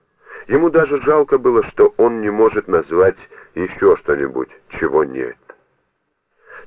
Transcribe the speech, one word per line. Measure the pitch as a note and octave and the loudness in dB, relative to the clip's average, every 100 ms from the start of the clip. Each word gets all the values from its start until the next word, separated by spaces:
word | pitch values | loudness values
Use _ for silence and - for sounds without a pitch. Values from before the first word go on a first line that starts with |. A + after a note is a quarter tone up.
| _ _ _ - - | _ _ _ -20 -4
Ему | C3+ E3+ | 0 2
даже | D#3+ D3 C#3+ | 2 0 0
жалко | B2+ D#3 C#3+ C3+ | 0 0 2 0
было, | B2 A#2 | 2 0
что | - - G2+ - | -2 2 2 2
он | A#2 A2+ | 0 0
не | G#2+ | -4
может | G#2 A2 G#2+ F#2 | 0 0 0 -2
назвать | E2+ D#2 E2+ F#2+ - - - - - | -2 0 2 2 0 -8 -20 -16 -8
ещё | F2+ - G2 E2 | -8 0 2 2
что-нибудь, | - C#2+ C#2 C2 C2 - _ | 0 -2 -4 -6 -10 -12 _
чего | - D#2+ D2 | -8 -2 0
нет. | D2 C2 B1+ - - - _ _ _ _ _ _ _ _ _ - | -2 -4 -10 -12 -20 -20 _ _ _ _ _ _ _ _ _ -20